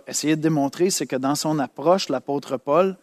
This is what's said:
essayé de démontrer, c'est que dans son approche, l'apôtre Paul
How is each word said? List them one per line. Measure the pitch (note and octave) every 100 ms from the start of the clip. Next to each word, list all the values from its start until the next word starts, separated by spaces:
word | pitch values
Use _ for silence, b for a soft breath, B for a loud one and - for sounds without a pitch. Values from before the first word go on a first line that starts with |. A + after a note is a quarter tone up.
| -
essayé | B2+ D3 D#3
de |
démontrer, | D#3 D#3 C#3 - F3+
c'est | - C#3+
que | C3
dans | C3+
son | C#3+ D#3 D#3
approche, | B2+ - C#3+ F#3+ -
l'apôtre | C3 - C#3+ - C3
Paul | - D3+ F#3+ F#3